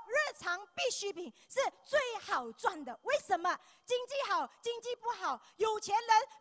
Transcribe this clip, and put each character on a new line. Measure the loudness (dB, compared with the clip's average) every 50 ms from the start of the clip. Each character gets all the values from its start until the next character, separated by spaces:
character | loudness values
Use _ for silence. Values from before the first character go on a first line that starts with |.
| 2
日 | -2 0 0 0 0 -2 -6
常 | -6 -6 -4 -6 -6
必 | -10 _ -4 -2 -2
需 | -2 -2 -4 -6 -6
品 | -8 -10 -12 -12 -16 -16 -6
是 | -2 0 0 0 -2 -6 -4
最 | 0 2 2 2 0 -2 -6
好 | -4 -4 -4 -2 -2 -4 -8
赚 | -4 -2 -2 -2 -2 -4
的。 | -10 -12 -6 0
为 | 2 2 2
什 | 2 2 2
么？ | 2 4 2 0 0 -4 -12 -20 _ _
经 | -2 -2 -2 0
济 | -2 -2 -2 0 0
好， | 0 0 0 -2 -6 -6
经 | -6 -6 -4 -4
济 | -4 -6 -6
不 | -4 -4 -4
好， | -4 -2 -2 -2 -2 -4 -6 -12 -4
有 | 0 2 2 2 0
钱 | 0 0 0 2
人、 | 4 6 6 6 4 4 -2 -8